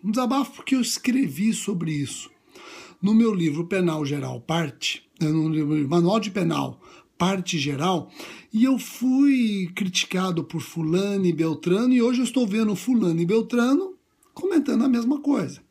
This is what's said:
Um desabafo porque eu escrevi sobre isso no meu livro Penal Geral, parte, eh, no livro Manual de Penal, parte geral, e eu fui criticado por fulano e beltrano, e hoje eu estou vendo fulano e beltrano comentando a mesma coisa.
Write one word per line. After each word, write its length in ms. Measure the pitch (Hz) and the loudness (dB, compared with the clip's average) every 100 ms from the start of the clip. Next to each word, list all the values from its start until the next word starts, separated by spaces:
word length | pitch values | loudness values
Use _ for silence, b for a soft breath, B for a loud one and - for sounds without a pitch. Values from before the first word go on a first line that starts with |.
Um 60 | 202 | -4
desabafo 460 | 226 247 269 262 - | 0 0 0 -2 -6
porque 180 | - | -2
eu 60 | 262 | 0
escrevi 720 | 226 - - 254 175 135 220 | 0 -2 0 0 0 0 0
sobre 360 | - 196 180 160 | 0 -4 -4 -2
isso 380 | 147 135 - - _ B B B B B B | -2 -4 -8 -16 _ B B B B B B
no 140 | 196 | 4
meu 180 | 226 226 | 4 4
livro 340 | 190 160 147 170 | 2 0 -2 -2
Penal 380 | 196 175 156 | 0 0 0
Geral, 380 | 139 143 131 123 | -2 -4 -6 -8
parte, 680 | - 165 151 - - - - _ | -4 -2 -2 -4 -6 -6 -12 _
eh, 60 | |
no 240 | 156 160 156 | 0 2 0
livro 400 | 156 147 151 139 | 0 0 0 2
Manual 320 | 170 170 220 | 2 4 2
de 100 | 202 | 0
Penal, 520 | 190 - - 69 - B B B - | -2 -2 -2 -4 -10 B B B -2
parte 420 | 175 196 175 165 | 0 0 -4 -4
geral, 520 | 139 135 175 175 - B B B B | -4 -2 -2 -2 -4 B B B B
e 120 | 220 | 2
eu 140 | 262 262 | 2 2
fui 920 | - - 254 262 285 262 226 196 175 | -4 -4 0 4 4 4 2 0 -4
criticado 720 | 185 185 - - 180 185 165 | -4 -4 -2 -2 -2 0 -2
por 160 | 143 165 | -4 -8
fulano 640 | - 170 156 180 202 196 | -8 -6 0 0 0 0
e 80 | 180 | 0
beltrano, 600 | 156 160 151 175 196 254 | 2 0 -2 0 2 4
e 80 | 254 | 4
hoje 180 | 233 247 | 4 2
eu 40 | |
estou 220 | 240 262 220 | 0 0 0
vendo 300 | 220 214 190 | 0 0 0
fulano 420 | - 233 180 165 | 0 2 2 2
e 60 | |
beltrano 720 | 170 226 226 240 240 294 381 - _ _ _ | 2 2 2 0 2 2 0 -10 _ _ _
comentando 500 | - 370 339 - 220 | -8 0 0 2 2
a 40 | 269 | 2
mesma 300 | 240 233 285 | 2 0 -2
coisa. 400 | 285 247 135 - _ | 0 -2 -2 -8 _